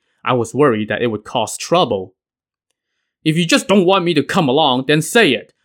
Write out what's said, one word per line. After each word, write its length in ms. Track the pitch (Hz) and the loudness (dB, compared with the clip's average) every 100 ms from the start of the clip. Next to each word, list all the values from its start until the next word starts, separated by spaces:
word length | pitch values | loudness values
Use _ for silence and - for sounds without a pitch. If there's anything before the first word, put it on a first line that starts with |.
| _ _ | _ _
I 80 | - | -4
was 220 | 127 113 | -2 -2
worried 340 | 123 147 107 107 | 0 0 0 -2
that 120 | 104 | -4
it 60 | 120 | -4
would 160 | 107 | -4
cause 340 | - 127 110 - | -6 -6 -6 -8
trouble." 600 | - 170 143 101 92 _ _ _ _ _ _ _ _ _ _ _ | -2 0 0 -4 -8 _ _ _ _ _ _ _ _ _ _ _
"If 140 | 156 156 | -2 0
you 80 | 170 | 2
just 220 | 277 - | 0 2
don't 180 | 196 175 | 2 2
want 180 | 196 | 2
me 100 | 175 | 0
to 100 | 151 | -2
come 240 | 135 190 143 | 0 0 0
along, 380 | 139 151 127 127 | 2 2 0 0
then 140 | 151 | 0
say 320 | 156 240 180 | 0 2 2
it. 220 | 107 - _ | 0 -6 _